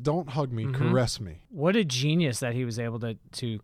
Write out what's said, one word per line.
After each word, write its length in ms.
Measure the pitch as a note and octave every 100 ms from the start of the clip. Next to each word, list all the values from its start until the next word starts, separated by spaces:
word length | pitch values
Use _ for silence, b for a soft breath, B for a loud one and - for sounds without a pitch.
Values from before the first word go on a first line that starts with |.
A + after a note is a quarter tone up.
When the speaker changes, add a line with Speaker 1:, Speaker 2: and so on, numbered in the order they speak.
Speaker 1:
Don't 260 | C3+ E3 C#3+
hug 220 | C#3 C#3
me. 120 | A2+ C3+
Speaker 2:
Mm-hmm. 100 | C3 A#2+
Speaker 1:
Caress 280 | B2 A#2 -
me. 220 | G2 D2+ -
Speaker 2:
What 260 | F#3+ D#3+ A3
a 80 |
genius 560 | E3+ B2 C#3+ E3 D#3 A2+
that 140 | B2
he 100 | A#2+
was 160 | B2 A2+
able 200 | A#2 A2+
to, 160 | A#2 G#2+ -
to 260 | - A#2+ G#2+